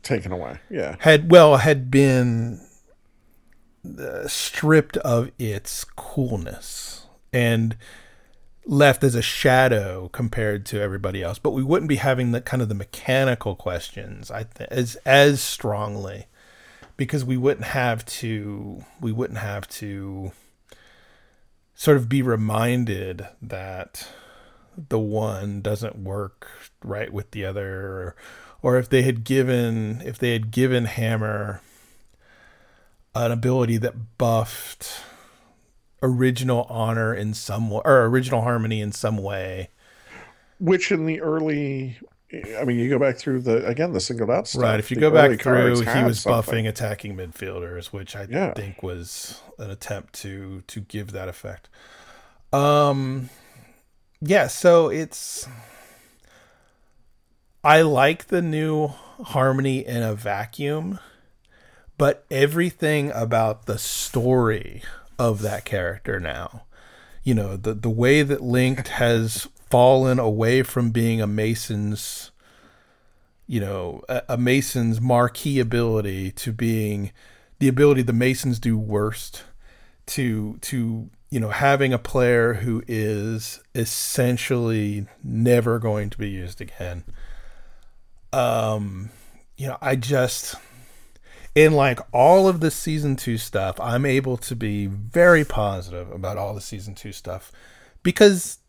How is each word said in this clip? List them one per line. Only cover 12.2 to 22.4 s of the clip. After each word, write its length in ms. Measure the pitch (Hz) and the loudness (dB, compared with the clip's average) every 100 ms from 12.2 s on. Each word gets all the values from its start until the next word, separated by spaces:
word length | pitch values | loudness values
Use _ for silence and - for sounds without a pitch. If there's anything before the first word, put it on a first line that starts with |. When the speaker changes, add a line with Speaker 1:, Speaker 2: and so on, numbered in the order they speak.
| 123 | 2
Speaker 2:
the 80 | 117 | -2
kind 200 | - 131 | -2 -2
of 80 | 110 | -2
the 60 | |
mechanical 800 | 101 - - - 131 135 120 107 | -4 -8 -8 -2 2 2 0 -4
questions, 720 | 92 - 87 - - 101 101 107 | -6 -6 -6 -8 -14 -14 -14 -12
I 140 | 107 | -12
th-, 260 | 110 - - | -12 -14 -6
as, 260 | 127 120 - | -4 -4 -4
as 360 | 135 139 143 139 | 4 8 8 4
strongly, 840 | - - 113 104 104 104 95 98 - _ - - - - - - | -4 -6 -4 -4 -4 -6 -10 -12 -18 _ -20 -20 -20 -20 -20 -8
because 280 | 131 147 | -4 -2
we 100 | 127 127 | -2 0
wouldn't 300 | 131 - 110 | 0 0 -4
have 380 | 135 123 113 | 0 0 -2
to, 760 | - - 117 110 104 101 107 92 - _ | -6 -8 -6 -4 -6 -10 -10 -14 -18 _
we 100 | 117 | -6
wouldn't 280 | 110 127 110 | -4 -4 -6
have 280 | 101 101 95 | -6 -8 -10
to 600 | - 104 98 98 95 95 - _ _ _ - _ _ _ _ _ _ _ _ _ | -12 -10 -10 -10 -10 -12 -14 _ _ _ -20 _ _ _ _ _ _ _ _ _
sort 240 | - - 143 | -2 4 4
of 100 | 117 | 4
be 140 | 139 | 0
reminded 1040 | 127 113 | 2 0